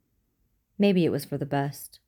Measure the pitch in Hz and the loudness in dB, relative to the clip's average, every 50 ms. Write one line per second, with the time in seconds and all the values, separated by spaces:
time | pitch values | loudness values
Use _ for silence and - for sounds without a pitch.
0 | _ _ _ _ _ _ _ _ _ _ _ _ _ _ _ - 202 202 190 180 | _ _ _ _ _ _ _ _ _ _ _ _ _ _ _ 2 2 4 4 4
1 | 165 135 98 143 - - 147 139 143 143 143 139 139 143 139 - - - - - | 4 2 0 -2 -4 -6 -6 -6 -4 -2 -2 -2 -2 -4 -6 -10 -16 -20 -20 -20
2 | _ | _